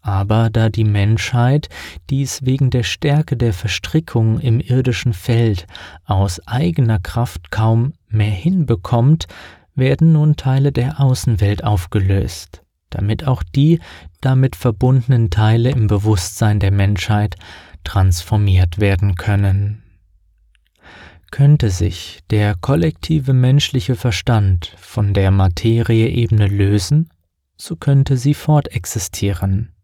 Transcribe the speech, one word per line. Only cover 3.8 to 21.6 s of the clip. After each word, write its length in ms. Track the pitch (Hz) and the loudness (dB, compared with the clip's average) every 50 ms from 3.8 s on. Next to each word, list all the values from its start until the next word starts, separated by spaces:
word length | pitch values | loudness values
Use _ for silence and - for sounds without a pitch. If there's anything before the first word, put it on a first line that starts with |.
| - - - 160 165 - - 120 113 110 110 - | -8 -2 -2 -2 -2 -2 -2 0 0 0 0 0
im 220 | - 120 110 113 | 0 0 0 0
irdischen 500 | - - 123 131 123 131 113 - - 123 | 0 0 0 0 0 0 -2 0 0 -2
Feld 560 | 104 - - - 117 117 117 113 104 90 - - - - - - - - _ | -2 -2 -2 0 0 2 2 2 0 -2 -6 -12 -20 -20 -20 -20 -20 -20 _
aus 340 | - 101 95 98 98 90 - - | -2 0 0 0 0 -2 -8 -10
eigener 520 | - 117 127 156 180 165 151 127 110 113 104 | -6 -4 -2 -2 0 0 0 2 2 0 -2
Kraft 520 | 92 - - 117 120 - - - - - | -2 -4 -4 -4 -4 -4 -6 -14 -14 -8
kaum 420 | - 110 110 113 113 117 117 139 - _ _ | -4 0 2 2 2 2 0 -2 -6 _ _
mehr 240 | _ 110 107 104 107 | _ -2 -2 0 0
hinbekommt, 960 | 101 92 - 165 190 185 151 - 120 98 - - - 117 117 139 156 160 - - - - - - - _ _ _ _ | -2 -2 -2 -2 0 0 0 0 -2 -4 -2 -2 0 2 4 4 2 2 0 -12 -16 -20 -20 -20 -20 _ _ _ _
werden 380 | 131 131 135 139 - 156 165 160 | -2 0 0 2 4 4 4 4
nun 240 | 151 151 156 147 | 4 4 2 0
Teile 340 | - - 131 131 135 139 143 | 0 0 -2 0 2 0 0
der 300 | 135 - 123 131 - - | 0 -2 -4 -4 -2 0
Außenwelt 640 | 139 131 127 - - 123 113 92 104 101 104 - - | 2 2 2 0 0 -2 0 2 0 0 0 -2 -2
aufgelöst, 960 | 101 104 95 85 - - 107 98 95 101 98 - - - - - _ - - _ _ _ _ _ _ | -2 -2 -2 -2 -2 -2 0 0 2 0 0 -2 -4 -8 -12 -18 _ -20 -20 _ _ _ _ _ _
damit 380 | - - 101 104 113 - - | -8 -4 -4 -2 -4 -2 -2
auch 160 | 135 127 - - | -2 -2 -2 -4
die 380 | - - 139 143 156 170 165 - - - - - - _ _ | -4 0 2 2 4 2 0 -2 -12 -20 -20 -20 -20 _ _
damit 340 | - 131 131 131 135 127 - | -2 0 2 2 2 0 -2
verbundenen 720 | - - 127 110 - 127 127 131 131 117 - 131 120 113 101 | -2 -4 -4 -2 0 2 2 2 2 2 2 2 2 2 0
Teile 420 | - 107 110 110 113 117 117 127 | 0 2 2 2 2 2 2 0
im 160 | - 117 107 | 0 0 0
Bewusstsein 760 | 101 107 101 101 110 110 92 - - - - 113 107 107 104 | 0 0 0 2 0 0 0 -2 -6 -4 0 0 0 2 2
der 100 | 98 98 | 2 0
Menschheit 640 | 101 98 98 101 104 92 - - 107 104 104 98 - - - - - - - - - - - | 2 2 2 0 0 -2 -2 -2 0 0 0 -2 -4 -10 -18 -20 -20 -20 -20 -20 -20 -18 -16
transformiert 960 | - - 98 95 95 87 85 - - 110 104 104 98 92 92 90 87 - - | -4 0 2 2 2 2 0 -2 -2 -2 0 2 2 4 4 2 2 0 0
werden 360 | 104 101 98 92 101 101 92 | 0 0 0 0 0 -2 -2
können. 680 | 87 - - 104 98 101 98 95 98 101 101 107 - _ _ _ _ _ _ _ _ _ _ _ _ _ _ _ _ _ _ _ _ _ - - - - - - - _ _ | -2 -2 -2 0 0 2 0 0 0 -2 -4 -6 -10 _ _ _ _ _ _ _ _ _ _ _ _ _ _ _ _ _ _ _ _ _ -20 -20 -20 -20 -20 -20 -20 _ _
Könnte 380 | - - 139 143 151 - | 0 2 4 6 6 4